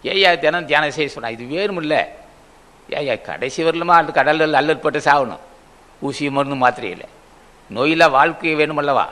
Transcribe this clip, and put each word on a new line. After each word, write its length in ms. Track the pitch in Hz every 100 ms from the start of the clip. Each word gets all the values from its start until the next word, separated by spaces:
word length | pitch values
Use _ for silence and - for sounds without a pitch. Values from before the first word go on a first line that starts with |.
ஏயா 360 | 127 190 185 170
தினம் 260 | 156 170 147
தியானம் 260 | 147 151
செய்ய 180 | 147 143
சொன்னா? 200 | 135 117
இது 160 | 113 123
வேணுமில்ல. 500 | 156 208 180 151 143 - - - - - - _ _ -
ஏயா 320 | 143 143 110
கடைசி 420 | - 76 127 147
வரலுமா 320 | 165 160 170 170
அந்த 100 | 156
கடலில் 420 | 151 135 156 156
அல்லற்பட்டு 460 | 143 147 147 156 143 147
சாகணும்? 340 | 143 123 80 - - _ - - -
ஊசி 280 | 143 131 143
மருந்து 260 | 139 139 139
மாத்திரை 340 | 123 123 110
இல்லை, 180 | 90 - - _ - - - _
நோயில்லா 400 | 101 143 160 165
வாழ்க்கை 460 | 135 160 160 165 156
வேணுமல்லவா? 500 | 151 151 143 127 85